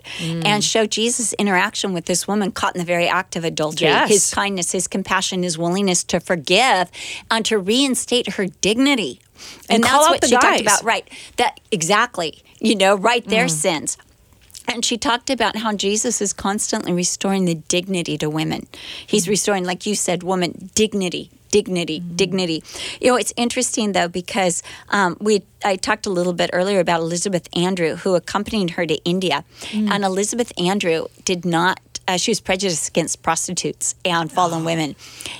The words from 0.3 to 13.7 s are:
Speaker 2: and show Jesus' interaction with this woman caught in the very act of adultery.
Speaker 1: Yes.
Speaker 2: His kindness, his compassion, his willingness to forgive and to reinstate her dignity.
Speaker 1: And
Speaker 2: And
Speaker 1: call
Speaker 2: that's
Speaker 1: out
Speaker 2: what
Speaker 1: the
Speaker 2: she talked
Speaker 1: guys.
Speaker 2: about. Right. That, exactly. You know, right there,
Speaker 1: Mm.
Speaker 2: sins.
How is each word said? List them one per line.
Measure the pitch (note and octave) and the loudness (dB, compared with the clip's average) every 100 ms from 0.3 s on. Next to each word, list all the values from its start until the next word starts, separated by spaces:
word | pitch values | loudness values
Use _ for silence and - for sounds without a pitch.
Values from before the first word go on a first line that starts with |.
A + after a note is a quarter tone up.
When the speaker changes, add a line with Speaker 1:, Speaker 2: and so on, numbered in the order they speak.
| E3 F#3 | -2 0
Speaker 2:
and | G#3 | 2
show | - A3+ G#3+ | 2 2 2
Jesus' | G#3+ A3+ A#3+ A3+ | 0 0 0 -2
interaction | - G3+ F3+ G3+ - G3+ | 0 2 2 0 -2 -4
with | F3 - | -4 -2
this | F3+ - | -2 0
woman | G#3 F#3+ | 0 0
caught | - G3+ F3+ | -2 -4 -2
in | |
the | E3+ | -2
very | F3 E3+ | 0 2
act | F3 F#3+ F3+ | 0 -2 -4
of | |
adultery. | E3 D#3 D#3 E3 D#3+ | -4 -2 -2 0 2
Speaker 1:
Yes. | G3+ C4 | 4 4
Speaker 2:
His | G#3 - | 4 2
kindness, | - G3+ F#3+ E3+ | 0 -2 -2 -2
his | F#3+ - | -4 -2
compassion, | G3 F#3+ F#3+ - F#3 | -4 -2 -2 0 -2
his | F3+ D#3+ | -2 -2
willingness | E3+ F#3 G3+ F3 - | -2 0 2 0 0
to | F3+ | -4
forgive | - F3+ C3+ F#3 B3+ F#3+ F3+ - - - - | -2 -2 2 4 4 4 0 -6 -12 -10 -2
and | A3+ - | -2 2
to | A3 | 0
reinstate | F#3 A#3+ C#4 B3 - A#3+ A3 | 2 2 2 0 0 -2 -2
her | F#3+ F#3 | -4 -4
dignity. | - F3+ A3+ C#4 C4+ D3 - _ - - - - | -2 0 2 2 2 -2 -8 _ -20 -20 -12 0
Speaker 1:
And | A3+ | 2
Speaker 2:
And | |
Speaker 1:
call | A#3 C4+ | 6 6
Speaker 2:
that's | D#4 | 6
Speaker 1:
out | |
Speaker 2:
what | - | 6
Speaker 1:
the | C#4 | 4
Speaker 2:
she | B3 | 6
talked | D#4 | 6
Speaker 1:
guys. | D#4 | 4
Speaker 2:
about. | G#3 G3 A3 | 4 2 2
Right. | G3 - - - - | -2 -4 -18 -10 -2
That, | A#3+ - - | -2 -2 -6
exactly. | F#3+ D#3+ G#3 A#3+ - D#3+ - _ - | -2 2 2 2 -2 -6 -8 _ -2
You | A3 G#3+ | 2 4
know, | F#3+ G3+ | 6 6
right | G#3+ A#3+ - | 4 2 2
there, | A3 E3+ | 2 2
Speaker 1:
Mm. | |
Speaker 2:
sins. | D#3 F#3 | 0 0